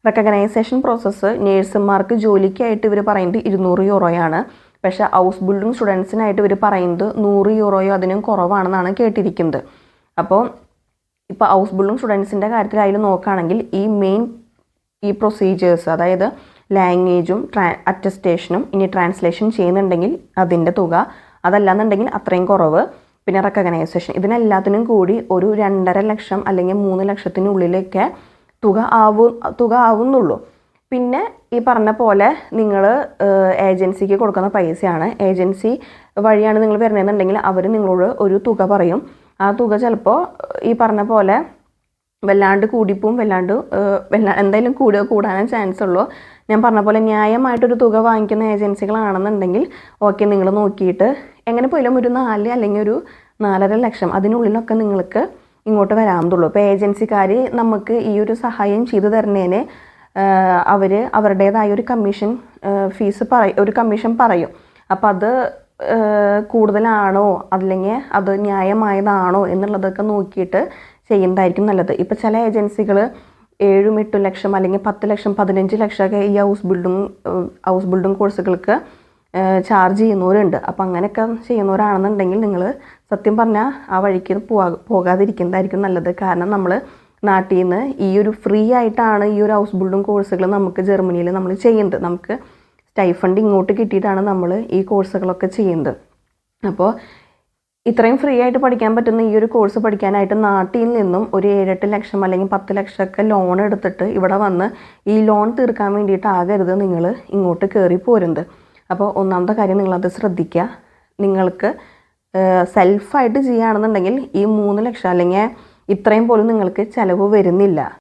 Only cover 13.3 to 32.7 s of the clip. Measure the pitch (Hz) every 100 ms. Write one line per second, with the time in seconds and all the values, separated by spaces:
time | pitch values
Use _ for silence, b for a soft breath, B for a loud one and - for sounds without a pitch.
13.3 | 190 170 214 - 196 208 208 190 202 233
14.3 | - _ _ _ _ _ _ 202 202 208
15.3 | 214 190 185 180 170 170 160 175 185 208
16.3 | 269 B B B 196 185 180 180 180 170
17.3 | 202 - 214 175 - - 185 196 190 190
18.3 | 170 - 180 - 196 190 190 175 - 170
19.3 | 170 220 226 175 190 196 175 196 349 -
20.3 | - 180 170 165 175 170 165 214 B B
21.3 | B 175 208 196 190 220 202 240 202 -
22.3 | 180 180 196 160 165 262 B B B -
23.3 | 190 196 208 180 165 156 175 - - 196
24.3 | 233 226 190 196 202 233 220 185 226 233
25.3 | 185 196 214 202 196 185 196 214 214 -
26.3 | 190 202 185 180 202 196 185 196 202 -
27.3 | 185 196 196 175 185 190 190 269 B B
28.3 | B B _ 220 196 226 226 214 214 233
29.3 | 233 - - 233 240 233 214 247 269 175
30.3 | 107 B B B B _ 254 247 262 403
31.3 | - _ 240 233 233 214 220 233 196 214
32.3 | 311 B 226 214